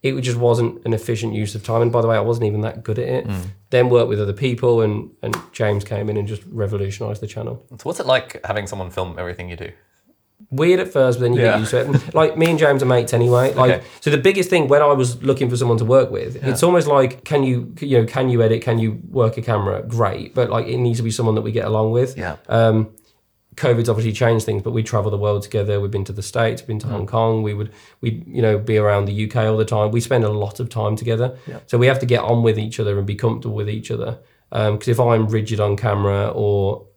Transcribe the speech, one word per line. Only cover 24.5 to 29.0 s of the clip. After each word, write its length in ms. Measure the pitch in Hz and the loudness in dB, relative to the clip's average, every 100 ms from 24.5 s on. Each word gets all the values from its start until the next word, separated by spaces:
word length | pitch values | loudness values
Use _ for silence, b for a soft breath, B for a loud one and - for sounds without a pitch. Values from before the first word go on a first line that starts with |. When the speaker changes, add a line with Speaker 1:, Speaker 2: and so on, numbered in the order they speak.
| 104 | -4
Speaker 1:
but 80 | 101 | -4
we 120 | 117 | -4
travel 280 | 113 110 104 | -2 -2 -2
the 80 | 101 | -2
world 240 | 104 104 | -2 -2
together. 360 | 101 110 101 101 | -2 -4 -2 -2
We've 120 | 101 | -2
been 140 | 104 | -4
to 80 | 98 | -6
the 100 | 104 | -8
States, 400 | 101 117 113 113 | -6 -2 -2 -2
we've 60 | - | -6
been 100 | 107 | -6
to 60 | 120 | -6
Speaker 2:
Mm. 40 | |
Speaker 1:
Hong 160 | 104 101 | -6 -4
Kong. 360 | 113 113 113 | 0 2 0
We 100 | 107 | -2
would, 180 | 101 107 B B B | -4 -8 B B B
we, 240 | 117 110 - | -6 -6 -8
you 140 | - | 0
know, 160 | 113 104 | 2 2
be 220 | 110 107 | 2 2
around 260 | 104 101 | 2 2